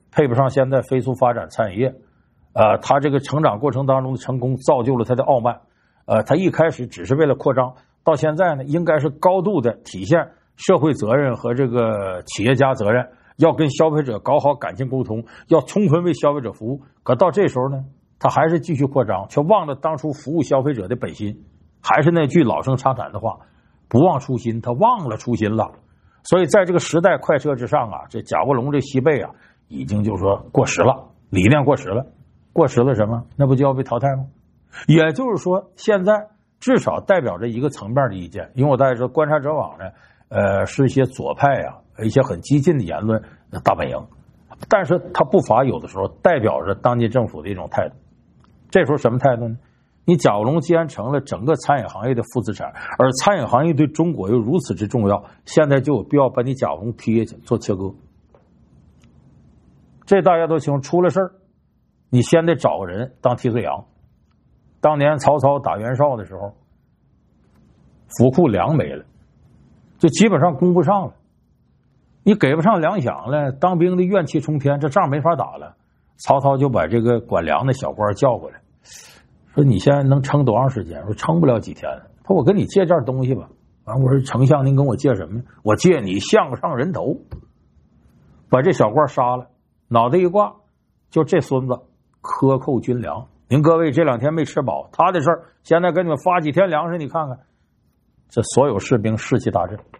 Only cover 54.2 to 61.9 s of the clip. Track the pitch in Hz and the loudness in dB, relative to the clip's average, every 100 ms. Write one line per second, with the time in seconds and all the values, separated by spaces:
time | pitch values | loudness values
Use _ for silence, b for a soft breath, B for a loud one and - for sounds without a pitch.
54.2 | 95 120 110 175 - 90 107 123 101 101 | 0 0 2 -2 -2 -6 -4 0 0 0
55.2 | B B - - 147 139 135 131 - 143 | B B -2 2 4 2 2 -2 0 2
56.2 | 131 - 123 131 87 76 110 110 - 113 | 2 0 -4 -2 -4 -4 -8 -8 -2 0
57.2 | 110 - - 113 - 98 98 - _ _ | -2 -8 -4 -4 -2 -6 -6 -12 _ _
58.2 | _ _ _ _ _ _ _ _ _ _ | _ _ _ _ _ _ _ _ _ _
59.2 | _ _ _ _ _ _ _ _ - 196 | _ _ _ _ _ _ _ _ 0 4
60.2 | 175 170 165 160 147 143 131 175 180 180 | 4 2 2 -2 -2 -4 0 2 2 2
61.2 | 185 _ _ _ _ _ _ | -4 _ _ _ _ _ _